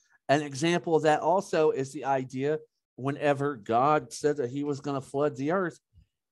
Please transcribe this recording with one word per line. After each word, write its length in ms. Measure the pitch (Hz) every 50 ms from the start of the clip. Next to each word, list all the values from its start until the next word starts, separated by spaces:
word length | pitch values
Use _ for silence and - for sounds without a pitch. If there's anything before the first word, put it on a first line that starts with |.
| _ _ _ _ _ -
An 140 | 135 151
example 540 | 151 147 135 127 156 170 175 170 175 180 160
of 80 | 156 147
that 160 | 156 156 147
also 500 | - 156 175 - 151 - - 165 156 156
is 220 | 147 131 135 135
the 140 | - 151 120
idea 520 | 135 139 135 131 131 135 127 135 147 156 156 156 - _ _ _ _ _
whenever 580 | - 123 139 143 - 147 147 143 131 143 147 143
God 580 | 113 98 - 113 117 131 147 151 151 131 117
said 260 | - - - 147 147 143
that 120 | 131 120
he 140 | 131 143 143
was 160 | 147 143 135
gonna 200 | 139 143 139 135
flood 360 | 135 - - 139 147 151 135
the 160 | 123 135 151
earth, 260 | 175 196 185 165 - - _ _ _ - _ _ _ _ _ _